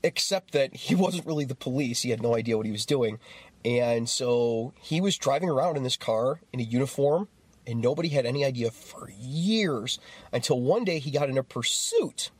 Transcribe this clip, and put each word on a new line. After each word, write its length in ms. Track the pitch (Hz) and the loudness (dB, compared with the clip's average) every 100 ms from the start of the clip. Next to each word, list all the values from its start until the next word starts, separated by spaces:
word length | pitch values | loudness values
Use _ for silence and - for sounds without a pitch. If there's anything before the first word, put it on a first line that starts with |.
Except 480 | 175 - - 196 - | -2 -2 -2 -2 0
that 240 | 147 135 - | 0 0 -2
he 180 | - | 0
wasn't 320 | 180 185 175 160 | 2 2 0 -4
really 200 | 151 135 | -4 -2
the 100 | 127 | -4
police. 460 | - 127 135 120 | -4 -2 -2 -2
He 80 | 123 | -2
had 120 | 110 | 0
no 140 | 117 117 | 2 0
idea 220 | 113 110 | 2 0
what 80 | 110 | 0
he 80 | |
was 120 | 104 - | -4 0
doing. 340 | 143 117 107 - - - _ | 2 2 -2 -14 -20 -20 _
And 460 | 120 120 120 117 117 | 0 2 2 2 0
so 640 | - 123 120 120 113 117 - | -2 2 2 2 0 -4 -10
he 180 | - 160 | -4 0
was 180 | 196 165 | 0 0
driving 320 | - 139 180 | 0 0 2
around 280 | 135 170 151 | 2 2 0
in 60 | |
this 120 | 127 123 | -2 -4
car 460 | - 110 123 160 _ | 0 0 0 -2 _
in 80 | 127 | -6
a 40 | |
uniform, 680 | 113 120 135 - 143 160 208 _ _ _ - | -2 0 0 2 2 2 0 _ _ _ -6
and 140 | 117 | 0
nobody 300 | 120 147 165 | 0 0 0
had 160 | 143 120 | 0 0
any 180 | 139 | 0
idea 260 | 139 123 113 | 0 0 -4
for 420 | - - - - 98 | -4 -20 -18 -16 -14
years 800 | 123 147 180 220 196 127 113 - - - - | -8 -2 0 2 2 0 -4 -8 -10 -20 -6
until 260 | 123 - 131 | -4 0 2
one 240 | 123 202 | 4 2
day 160 | 220 165 | 2 -2
he 100 | 139 | -2
got 200 | 143 143 | -2 0
in 80 | 131 | 0
a 60 | |
pursuit 880 | 131 123 117 - - 453 311 - - | -2 -4 -2 -2 0 0 0 -4 -12